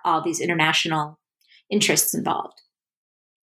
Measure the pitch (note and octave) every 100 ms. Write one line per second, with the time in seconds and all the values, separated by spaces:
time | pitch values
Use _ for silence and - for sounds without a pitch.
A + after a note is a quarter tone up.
0 | F3 D#3+ E3+ - F3+ D#3+ D#3 - E3 D#3
1 | D3+ D#3+ _ _ _ - _ G#3 G3+ E3
2 | - - E3+ - - - _ _ _ _
3 | _ _ _ _ _